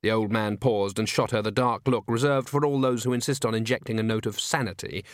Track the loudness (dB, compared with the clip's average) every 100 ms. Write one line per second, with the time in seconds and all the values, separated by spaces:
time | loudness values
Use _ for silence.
0 | 2 2 2 0 0 0 2 2 0 -2
1 | 0 0 2 0 0 0 0 0 0 0
2 | 0 0 2 2 0 0 2 2 2 0
3 | 0 -2 0 -2 0 -2 0 -2 0 -2
4 | 0 0 -2 -4 -2 0 -2 -6 -8 -8
5 | -10